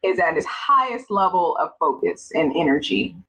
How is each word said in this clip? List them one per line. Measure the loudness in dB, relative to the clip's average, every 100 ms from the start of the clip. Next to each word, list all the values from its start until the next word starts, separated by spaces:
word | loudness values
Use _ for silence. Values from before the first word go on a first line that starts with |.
is | 0 0
at | 2 0
its | -4
highest | -8 2 2 2 -4 -4
level | 0 2 2 0 0
of | -4 -2
focus | -2 0 -2 -4 -6
and | 0 0
energy | 2 2 2 0 -2 -4 -8